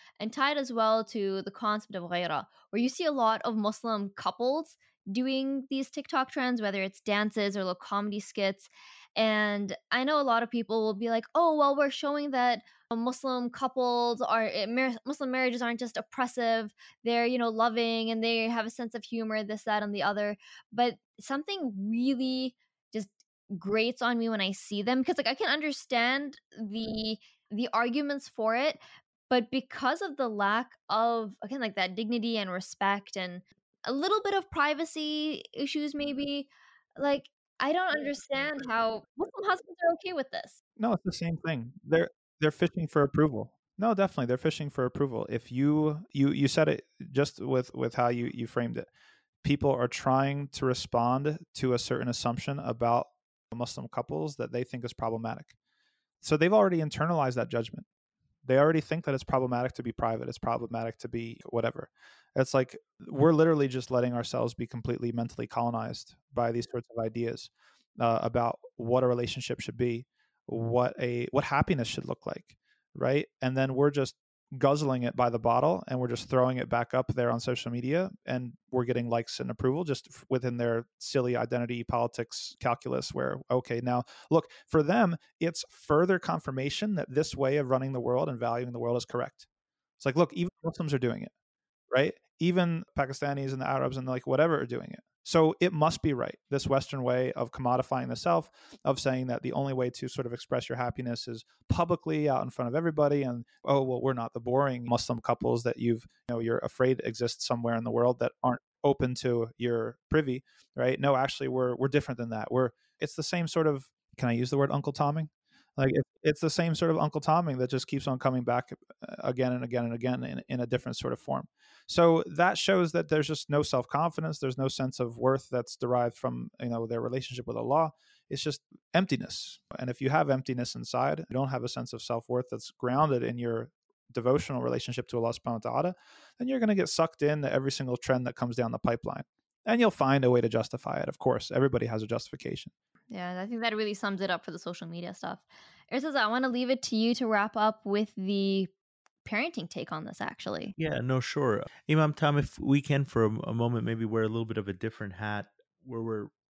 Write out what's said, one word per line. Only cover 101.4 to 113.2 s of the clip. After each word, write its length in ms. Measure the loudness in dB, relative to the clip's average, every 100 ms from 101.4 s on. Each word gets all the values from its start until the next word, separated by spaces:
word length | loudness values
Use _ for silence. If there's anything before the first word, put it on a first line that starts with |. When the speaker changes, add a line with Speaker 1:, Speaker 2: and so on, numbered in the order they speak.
| -14 _ -2
Speaker 2:
publicly 580 | 0 2 0 0 0 2
out 140 | 2
in 80 | 0
front 180 | -4 -2
of 60 |
everybody. 480 | 0 2 4 4 4
And, 240 | 0 -4 -8 _
"Oh, 180 | 2 2
well, 180 | 2 0
we're 100 | 0
not 220 | 0 -4
the 60 | -6
boring 440 | 0 2 2 0 2
Muslim 360 | 2 2 -2
couples 400 | 0 2 2 2
that 160 | 0 0
you've, 280 | 2 0 -2 _ -6
you 60 |
know, 60 | -2
you're 180 | 0 0
afraid 420 | 0 2 2 2
exist 360 | -2 -2 -4 -2
somewhere 340 | -4 -2 0
in 100 | -2
the 60 | 0
world 280 | 2 4 2
that 140 | -2 -2
aren't 180 | -2 -2 _ _
open 320 | 2 2 0 0
to 260 | 0 0 -2 -4
your 400 | -2 -2 -4 -8 0
privy," 340 | 2 2 -2 -8 _ _ -2
right? 240 | 0 2
No, 160 | 2 4
actually, 320 | 2 -2 -2
we're, 260 | 0 0 0
we're 120 | 2
different 300 | 2 0 -4
than 100 | -6
that. 220 | -6 -2
We're, 180 | 2 2 -2 _ -8
it's 140 | -6
the 80 | -6